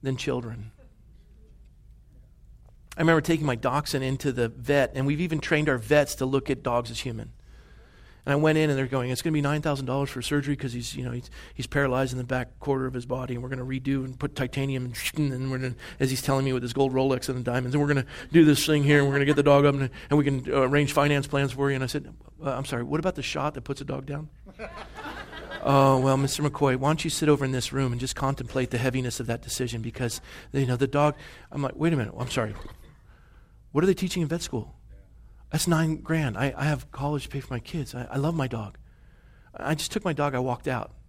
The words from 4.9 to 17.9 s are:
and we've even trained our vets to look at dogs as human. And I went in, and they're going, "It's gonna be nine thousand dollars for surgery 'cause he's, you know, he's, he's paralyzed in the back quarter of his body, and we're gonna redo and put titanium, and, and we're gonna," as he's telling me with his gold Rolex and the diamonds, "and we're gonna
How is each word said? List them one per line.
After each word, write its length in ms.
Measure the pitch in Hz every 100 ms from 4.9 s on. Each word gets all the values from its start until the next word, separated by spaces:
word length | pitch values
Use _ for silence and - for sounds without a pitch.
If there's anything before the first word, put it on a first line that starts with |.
and 120 | 135 135
we've 140 | 147
even 180 | 175 160
trained 280 | - 156 151
our 100 | 131
vets 380 | 110 147 143 -
to 100 | 131
look 240 | 135 131
at 120 | 131
dogs 280 | 127 120 117
as 100 | 117
human. 320 | 131 117 110 - - - - - - - - - -
And 80 |
I 20 | 143
went 220 | 156 156
in, 100 | 156
and 100 | 139
they're 80 | 127
going, 240 | 131 123
"It's 120 | 127
gonna 100 | 170
be 80 | 156
nine 220 | 143 151
thousand 240 | 156 143 131
dollars 240 | 135 139
for 100 | -
surgery 340 | 120 147 135
'cause 200 | 143 139
he's, 200 | 120 120
you 100 | -
know, 80 | 127
he's, 180 | 120 - - -
he's 120 | - 113
paralyzed 460 | 143 139 127 135
in 60 | 127
the 60 |
back 340 | 123 131 120 -
quarter 260 | - 135
of 80 | 131
his 140 | 127 120
body, 260 | 127 127
and 100 | 123
we're 60 | 123
gonna 160 | 131
redo 400 | 127 131 131 139
and 140 | 131 127
put 160 | 143
titanium, 580 | - 127 139 139 131 127 117 - -
and, 160 | 147
and 180 | 127 131
we're 80 | 131
gonna," 160 | 131 120 - -
as 120 | 135
he's 100 | 131
telling 240 | - 135
me 80 | 135
with 100 | 127
his 120 | 123
gold 180 | 123 135
Rolex 380 | 131 135 127 -
and 80 | 127
the 40 |
diamonds, 320 | 120 123 127
"and 60 | 143
we're 80 |
gonna 160 | 143